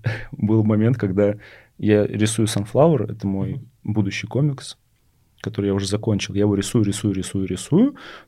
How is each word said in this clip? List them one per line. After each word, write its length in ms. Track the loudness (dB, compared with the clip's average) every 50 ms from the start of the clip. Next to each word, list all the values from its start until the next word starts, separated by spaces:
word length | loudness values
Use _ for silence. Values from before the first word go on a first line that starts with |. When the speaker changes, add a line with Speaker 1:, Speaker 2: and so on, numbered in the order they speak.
| -6
Speaker 1:
<laughs> 280 | -6 -4 -4 -8 -12
был 320 | -8 -4 0 2 4 4 4
момент, 320 | 4 4 4 4 2 2
когда 380 | 2 0 -2 2 2 2 2 0 -2 -10 -20 -20 -20 -20 _ _
я 300 | -4 2 4 4 4 4
рисую 420 | 2 0 0 0 0 2 0 0 0
Sunflower, 640 | 0 -4 -6 -2 2 4 4 4 4 2 -2 -4
это 140 | -6 -6 -4
мой 300 | -4 -2 -2 -4 -4 -6
Speaker 2:
Мгм. 120 | -8 -10 -16 _ _ -8
Speaker 1:
будущий 420 | -4 -2 0 0 -2 -2 -6 -10
комикс, 520 | -4 -2 0 0 0 -2 -4 -12 -18 -18 _ _ _ _ _ _ _ _ _ _ _ _ _
который 260 | -10 -8 -4 -2 0
я 80 | 0 0
уже 140 | 0 0 -2
закончил. 460 | -4 -2 0 0 -2 -2 -2 -4 -2
Я 80 | 0
его 120 | 2 2 2
рисую, 300 | 0 0 0 2 2 2
рисую, 280 | 2 -2 -2 -2 -2 -2
рисую, 340 | -2 -4 -4 -4 -4 -4 -4
рисую. 480 | -6 -8 -4 0 2 4 4 2 0 -6 -18 -20 -20 -20 -12